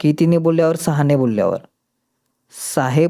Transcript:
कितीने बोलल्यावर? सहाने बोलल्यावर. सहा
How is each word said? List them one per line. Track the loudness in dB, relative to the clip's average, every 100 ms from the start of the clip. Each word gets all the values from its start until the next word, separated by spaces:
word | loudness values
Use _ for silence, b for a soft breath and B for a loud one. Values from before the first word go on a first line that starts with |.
कितीने | -2 2 2 2
बोलल्यावर? | 2 2 0 0
सहाने | -2 0 0 0
बोलल्यावर. | 0 0 -2 -4 -10 _ _ _ _ _ _ _ _ -16 -8
सहा | -4 0 0